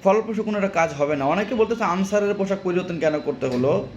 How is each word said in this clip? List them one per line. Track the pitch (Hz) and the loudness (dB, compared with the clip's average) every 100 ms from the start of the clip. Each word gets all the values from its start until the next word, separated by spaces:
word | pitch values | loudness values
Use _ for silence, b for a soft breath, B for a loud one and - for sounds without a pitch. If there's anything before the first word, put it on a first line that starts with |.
ফলপ্রসূ | 190 208 220 214 | 4 2 2 -4
কোনো | 214 208 | -2 -2
একটা | 190 | 0
কাজ | 170 165 | 0 0
হবে | 143 147 151 | 0 0 0
না। | 135 | 0
অনেকে | 170 208 233 | 0 0 0
বলতেছে, | 220 226 | 0 0
"আনসারের | 208 175 196 208 202 | 0 0 0 0 0
পোশাক | 202 190 196 | 0 -2 -2
পরিবর্তন | 180 175 180 170 | 0 -2 -2 0
কেন | 156 151 | 0 0
করতে | 147 - 131 | -2 -2 -2
হলো?" | 123 131 180 - | 0 2 2 -2